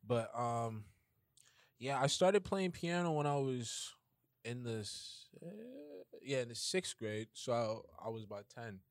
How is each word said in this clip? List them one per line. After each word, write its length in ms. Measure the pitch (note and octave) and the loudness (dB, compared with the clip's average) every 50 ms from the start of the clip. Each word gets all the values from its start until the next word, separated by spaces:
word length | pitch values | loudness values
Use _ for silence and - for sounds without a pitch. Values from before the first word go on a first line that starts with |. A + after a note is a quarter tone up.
| - | 2
But, 240 | G#2+ B2 A#2 A2+ G#2+ - A2+ | 4 4 4 4 2 -2 -2
um, 460 | B2 A#2+ A#2 A#2 A#2 A#2 A2+ A2 G#2 - - _ _ _ _ _ _ _ _ - - - _ _ - _ _ _ | 0 2 2 2 0 0 -2 -4 -8 -10 -18 _ _ _ _ _ _ _ _ -20 -20 -20 _ _ -20 _ _ _
yeah, 220 | A2+ C3 C#3 C3 | -4 0 0 4
I 60 | C3 | 4
started 380 | C#3+ - - F#3+ F#3 G3 G#3 F#3+ | 4 4 6 6 8 8 8 6
playing 280 | - - G3 F#3+ F#3 | 4 0 2 2 2
piano 400 | F3 - - E3+ E3+ F3 F3 F3 | 0 0 -2 0 2 2 4 4
when 140 | D#3+ D3+ D3 | 4 4 4
I 100 | D3 C#3+ | 4 4
was 560 | C#3+ C#3 C3+ C3 B2+ A#2+ A2+ - - - - - _ _ _ _ _ _ _ _ _ _ | 4 2 2 0 0 -2 -4 -4 -6 -6 -8 -10 _ _ _ _ _ _ _ _ _ _
in 180 | A2+ A#2+ B2 | -6 -4 -4
the 180 | B2 A#2+ A#2 A2+ | -2 -2 -2 -2
s-, 460 | G#2+ G2+ - - - - - - - - _ - | -2 -4 -8 -8 -10 -12 -14 -14 -18 -20 _ -14
uh, 60 | - E3 F#3 G#3+ A3+ A#3+ B3+ C#4 D4 D4 C#4+ - - _ - - | -14 -12 -12 -12 -14 -14 -14 -14 -14 -12 -14 -14 -16 _ -18 -16
yeah, 180 | - - C#3 C3 | -6 -2 -2 0
in 80 | B2 A#2 | 0 -2
the 60 | A#2 | -4
sixth 420 | A2 - - - F#3+ F3+ - - _ | -6 -4 0 0 0 0 -2 -6 _
grade. 300 | - G#2+ G#2+ G#2+ A2 A2 _ | -4 -4 -4 -4 -6 -8 _
So 180 | - - - B2 A#2 A#2 A2 A2 A2 - - - - | -12 -2 0 2 2 2 0 -2 -4 -6 -14 -18 -10
I, 40 | - | -8
I 40 | A2 | -6
was 140 | A2+ A2+ A2 | -6 -6 -8
about 220 | G2+ G#2 G2+ G2+ _ | -8 -10 -12 -12 _
ten. 320 | - - A#2 A#2 G#2 F#2+ - _ | -14 -12 -10 -10 -10 -12 -14 _